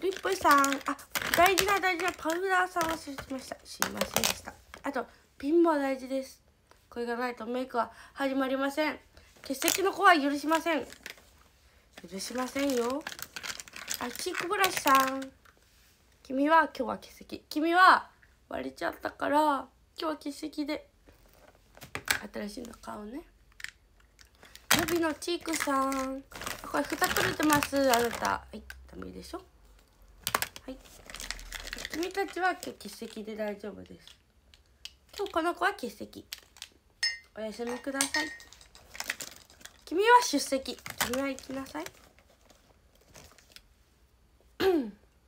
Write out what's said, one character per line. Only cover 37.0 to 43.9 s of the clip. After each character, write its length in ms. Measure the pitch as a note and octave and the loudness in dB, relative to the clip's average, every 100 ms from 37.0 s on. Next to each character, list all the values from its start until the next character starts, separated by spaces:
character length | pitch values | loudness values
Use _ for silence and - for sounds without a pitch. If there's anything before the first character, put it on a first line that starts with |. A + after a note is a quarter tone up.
| - - - | -6 -6 -12
お 60 | - | -10
や 140 | A3 | -10
す 100 | G#3 | -6
み 160 | A#3+ B3 | -6 -6
く 140 | C#4 | -4
だ 80 | C4+ | -2
さ 200 | C#4 D4+ | 0 0
い。 60 | D#4 - - - - - - - - - - - - - - - - | -2 -6 -18 -20 -20 -20 -18 -12 -10 -10 -12 -16 -20 -20 -20 -18 -4
君 180 | D#4+ | 2
は 180 | A4 B4 | 8 8
出 160 | B4 C#4+ | 6 0
席。 380 | - C4+ C4 - | 0 -4 -4 -10
君 460 | - - - B3+ | -8 -4 -2 -2
は 80 | C#4 | -2
行 120 | C4 | -6
き 120 | - | -8
な 120 | C4+ C4+ | -10 -8
さ 140 | D4 | -10
い。 40 | F4 - - - _ _ - - _ _ _ _ _ - - - - - _ _ _ | -12 -14 -20 -20 _ _ -20 -20 _ _ _ _ _ -20 -20 -20 -20 -20 _ _ _